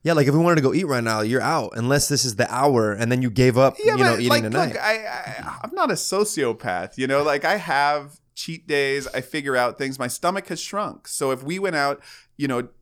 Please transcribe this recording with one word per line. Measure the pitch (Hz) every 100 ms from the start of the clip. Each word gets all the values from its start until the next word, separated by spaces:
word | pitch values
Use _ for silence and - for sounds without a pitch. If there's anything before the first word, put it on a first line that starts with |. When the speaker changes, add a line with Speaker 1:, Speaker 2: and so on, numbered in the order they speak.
Speaker 1:
Yeah, | 160
like, | 160 139
if |
we | 147
wanted | 170 160
to |
go | 131
eat | 156 185
right | 127
now, | 113 110
you're | 107 127
out | 113 160 107 -
unless | 120 143 -
this | 143 127
is | 101
the | 117
hour, | 120 143 123 107
and | 101 117
then | 127
you | 127
gave | 107 127 120
up, | 131 -
Speaker 2:
Yeah, | 427 233
Speaker 1:
you |
know, | 359
Speaker 2:
but, | -
Speaker 1:
eating | 120
Speaker 2:
like, | 117
Speaker 1:
tonight. | - - -
Speaker 2:
look, | -
I, | 214 220 214
I, | - - 110 - -
I'm | 233 370
not | 311
a | 175
sociopath, | - 190 208 - 127 110 117 90 92 -
you | 131
know. | 139
Like, | 151 143 160
I | 202
have | 165 139 143 147 143 - _
cheat | - - 165 -
days. | 147 139 139 131
I | 131
figure | 127 156 139 127
out | 123 -
things. | 135 131
My | 123
stomach | - 175 196 196
has | 165
shrunk, | - 202 202 - -
so | - 139
if | 131
we | 135 180
went | 196 156
out, | 143 139 - - _ -
you | 139
know | 123 123 _